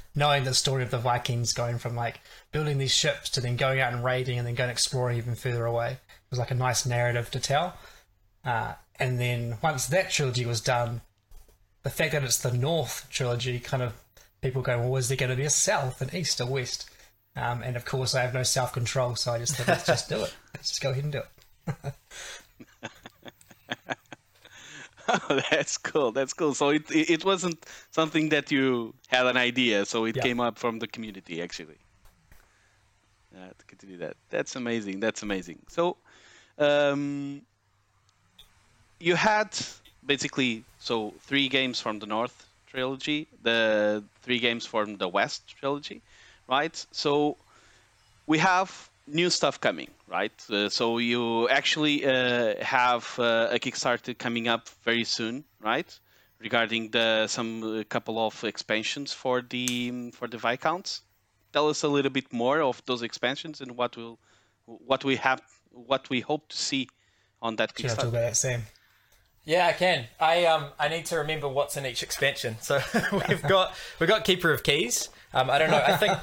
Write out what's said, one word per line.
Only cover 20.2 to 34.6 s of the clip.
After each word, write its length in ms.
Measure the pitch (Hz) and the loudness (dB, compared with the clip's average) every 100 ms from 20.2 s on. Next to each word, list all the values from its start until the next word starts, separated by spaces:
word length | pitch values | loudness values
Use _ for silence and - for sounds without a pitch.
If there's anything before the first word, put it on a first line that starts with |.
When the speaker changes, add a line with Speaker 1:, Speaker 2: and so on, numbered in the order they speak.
Speaker 1:
it. 100 | 104 - - | -4 -8 -18
Let's 140 | - - | -10 -6
just 140 | - | -4
go 80 | 139 | -2
ahead 140 | 131 | -2
and 80 | 147 | -2
do 80 | 139 | -4
it." 720 | - - - - - - 139 | -8 -16 -20 -16 -10 -8 -8
<laughs> 100 | - _ - - - - - - - - - - _ - - - - - 127 - 127 - - _ _ - - - - - _ - | -12 _ -16 -14 -16 -20 -20 -20 -18 -18 -16 -20 _ -20 -20 -20 -20 -12 -12 -8 -10 -12 -20 _ _ -20 -20 -20 -18 -20 _ 0
Speaker 2:
Oh, 320 | 233 - 139 - | 0 2 0 2
that's 260 | 156 143 - | 0 0 -4
cool. 340 | - 156 131 | -2 2 2
That's 200 | 113 131 | 2 -2
cool. 220 | - 160 | 0 0
So 140 | 127 143 | 2 2
it, 180 | 151 151 | 2 2
it, 200 | 151 156 | 0 2
it 140 | 160 | 2
wasn't 420 | 180 190 175 160 - - - | 2 0 0 -6 -12 -20 -8
something 380 | - 160 160 156 | -2 0 2 2
that 240 | 151 139 | 2 2
you 420 | 143 131 123 113 - - | 2 2 2 -2 -10 -4
had 180 | 127 127 | 0 2
an 100 | 123 | 2
idea, 480 | 123 123 123 104 | 0 2 2 2
so 200 | 101 117 | 0 -2
it 120 | 113 117 | -2 -2
Speaker 1:
Yeah. 60 | |
Speaker 2:
came 160 | 127 120 | -2 -2
up 180 | 120 110 | -4 -2
from 200 | 120 113 | -6 -4
the 80 | 113 | -8
community, 560 | - 110 101 - 82 | -10 -12 -14 -12 -10
actually. 360 | 87 - 78 78 _ _ - _ _ - _ _ _ _ _ _ _ _ _ | -10 -10 -16 -20 _ _ -20 _ _ -20 _ _ _ _ _ _ _ _ _
Uh, 140 | 92 92 - | -20 -20 -20
to 60 | - | -20
continue 320 | 95 98 90 | -20 -16 -10
that. 180 | 80 - - | -8 -10 -4
That's 240 | - 139 | -4 -2
amazing. 460 | 131 | -4